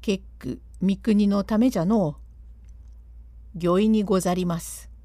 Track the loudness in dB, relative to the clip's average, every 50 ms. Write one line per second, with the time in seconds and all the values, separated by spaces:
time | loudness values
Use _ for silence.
0 | -4 -4 -4 -4 -6 -12 -20 -12 -10 -10 -10 -10 -14 -18 -8 -2 0 0 0 0
1 | 0 2 4 4 4 4 2 0 0 0 2 2 2 2 2 2 2 2 2 2
2 | 2 0 -2 -6 -14 -20 -20 -20 -20 -20 -20 -20 -20 -20 -20 -20 -20 -20 -20 -20
3 | -20 -20 -20 -20 -20 -20 -20 -20 -20 -16 -10 -2 0 2 2 4 4 4 4 2
4 | 2 2 0 0 2 0 0 0 0 -2 -4 -4 -6 -10 -14 -16 -16 -18 -20 -20